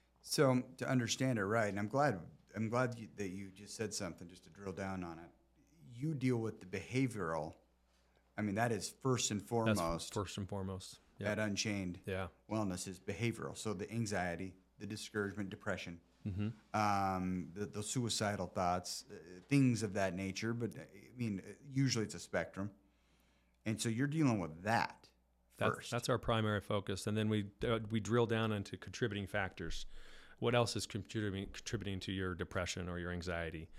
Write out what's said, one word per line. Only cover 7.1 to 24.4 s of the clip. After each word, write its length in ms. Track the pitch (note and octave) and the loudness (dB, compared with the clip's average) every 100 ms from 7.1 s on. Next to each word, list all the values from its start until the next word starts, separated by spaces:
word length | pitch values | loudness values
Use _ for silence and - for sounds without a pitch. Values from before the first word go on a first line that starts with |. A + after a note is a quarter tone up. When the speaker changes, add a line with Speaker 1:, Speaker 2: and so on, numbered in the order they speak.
| G#2+ E2 D#2+ D#2 - _ _ _ _ _ _ _ - | 0 0 0 -2 -8 _ _ _ _ _ _ _ -4
Speaker 1:
I 60 | |
mean, 120 | G#2+ | 0
that 160 | G2 A#2+ | 2 2
is 240 | G#2+ F2+ - | 2 -4 -2
first 300 | C3+ B2 - | 2 2 2
and 80 | G#2 | 0
Speaker 2:
That's 80 | - | 0
Speaker 1:
foremost. 640 | A#2 A2 G2+ E2+ E2 - | 2 4 4 4 0 -2
Speaker 2:
first 240 | - F#2+ - | -2 -2 -4
and 100 | G2 | -4
foremost. 520 | G2+ F#2+ F#2+ - - - - | -4 -4 -6 -8 -16 -20 -4
Yep. 120 | G2 | -2
Speaker 1:
At 80 | G#2 | 0
Unchained 580 | G#2+ G2 A2 G2+ F2+ F2 - | 0 0 0 -2 -2 -4 -4
Speaker 2:
Yeah. 220 | F#2+ F2+ - - | -4 -4 -10 -4
Speaker 1:
Wellness 380 | G#2+ G2+ F2+ G2 | 0 0 -2 -6
is 140 | F#2 | -8
behavioral. 580 | - G2 A#2 A2 C#2 - | -6 0 0 0 -6 -4
So 140 | A2 | -4
the 160 | F#2+ G#2 | -4 -2
anxiety, 640 | A2+ A2 G2 F2+ E2+ F#2+ F2+ _ - | -2 0 0 0 -2 -6 -10 _ -12
the 80 | G#2 | -8
discouragement, 640 | G#2+ - G#2+ G2+ F#2+ G2 | -8 -4 -2 -2 -2 -6
depression, 500 | - - F2+ - E2+ - _ A2 | -4 -4 -4 -4 -12 -16 _ -6
Speaker 2:
Mm-hmm. 220 | F#2+ G#2 A#2 - G#2+ | -2 -2 -4 -2 2
Speaker 1:
um, 720 | G#2 G2+ G2 F#2+ F#2 F#2 E2+ | 4 4 4 2 0 0 -4
the, 100 | F2 | -6
the 180 | G#2 G2+ | -6 -4
suicidal 680 | G#2 C3 A#2 - G#2+ G2+ F2 | -4 0 0 2 0 0 -2
thoughts, 560 | - F2+ F2+ - - - | 0 2 2 -2 -8 -10
uh, 40 | F#2 E2 F2+ F2+ | -16 -14 -16 2
things 340 | C#3+ C3 A2 | 6 6 4
of 120 | A2 | 0
that 200 | G2 F#2+ | 2 2
nature. 380 | F2+ F#2+ F#2 A2+ | 2 -2 -2 -2
But, 240 | A#2 A2 D#2 | -2 -2 -4
uh, 40 | |
I 360 | D#2 G2+ - B2+ | -12 -16 -16 -4
mean, 240 | A#2 F#2+ | -2 -2
uh, 100 | G2 G2+ D3 | -6 -14 -4
usually 320 | C3 C3+ A#2 | 2 4 4
it's 120 | G#2 F2 | 0 -4
a 20 | |
spectrum. 520 | - F#2 E2+ - G2+ - _ _ _ _ _ _ _ _ | -2 0 0 -2 -6 -8 _ _ _ _ _ _ _ _
And 160 | A2 G#2 | -4 0
so 80 | A#2 | 0
you're 200 | A2+ C#3+ | 2 2
dealing 300 | D#3 D3 | 4 6
with 240 | A2 | 6